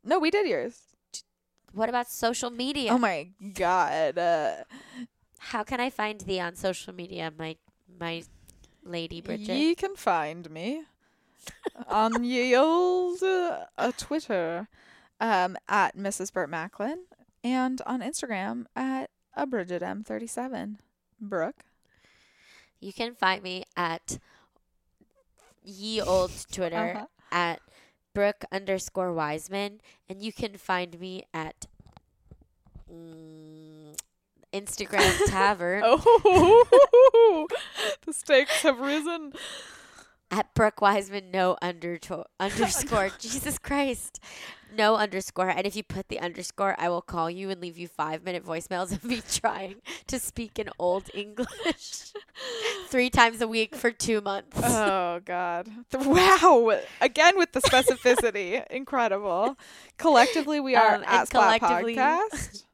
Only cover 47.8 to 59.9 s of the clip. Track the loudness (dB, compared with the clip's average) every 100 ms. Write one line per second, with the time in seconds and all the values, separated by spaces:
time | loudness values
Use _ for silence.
47.8 | -14 -6 -6 -4 -6 -8 -6 -8 -6 -6
48.8 | -4 -6 -6 -8 -4 -2 -2 -4 -10 -14
49.8 | -16 -16 -8 -8 -8 -10 -10 -8 -10 -4
50.8 | -2 -2 -4 -12 -10 -8 -8 -6 -6 -6
51.8 | -10 -16 -16 -18 -20 -14 -12 -6 -6 -6
52.8 | -2 0 2 4 4 4 -2 -2 -4 -2
53.8 | -4 -2 -2 -2 -2 -8 -8 -2 0 2
54.8 | 2 2 -2 -4 -6 -4 -4 -4 -8 -16
55.8 | -8 -4 2 6 8 8 10 8 6 2
56.8 | -2 0 0 6 6 6 0 2 4 4
57.8 | 4 2 4 4 2 -2 -4 -6 -6 -10
58.8 | -4 0 2 0 -2 0 0 -2 -18 -20
59.8 | -20